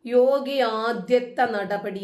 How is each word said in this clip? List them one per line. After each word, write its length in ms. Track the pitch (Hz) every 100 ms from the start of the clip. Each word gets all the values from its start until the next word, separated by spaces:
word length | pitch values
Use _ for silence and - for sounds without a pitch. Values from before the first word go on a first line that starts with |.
| 233 247
യോഗി 420 | 254 277 254 277 233 220 226
ആദ്യത്തെ 600 | 220 185 247 247 - 240 214
നടപടി 460 | 190 202 208 190